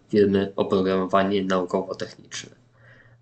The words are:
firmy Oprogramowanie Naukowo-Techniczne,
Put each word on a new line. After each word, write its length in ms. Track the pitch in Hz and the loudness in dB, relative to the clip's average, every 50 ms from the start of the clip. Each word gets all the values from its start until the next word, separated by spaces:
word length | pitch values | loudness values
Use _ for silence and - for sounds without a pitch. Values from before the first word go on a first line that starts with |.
| _ _ | _ _
firmy 440 | - 104 101 98 98 98 98 95 - | 2 4 4 4 4 2 0 -2 -2
Oprogramowanie 880 | - 104 - 104 95 92 92 95 95 92 90 92 98 95 98 104 101 95 | -4 -2 0 0 0 2 2 0 0 0 2 2 2 2 2 0 -2 0
Naukowo-Techniczne, 1040 | 92 95 92 90 90 - 95 90 - 92 - 107 - - - - - - - - - - _ _ _ _ _ - - - - - - - _ | 0 0 0 0 0 -2 -4 -4 -4 -6 -8 -8 -10 -12 -20 -20 -16 -14 -14 -14 -16 -20 _ _ _ _ _ -20 -20 -20 -20 -20 -20 -20 _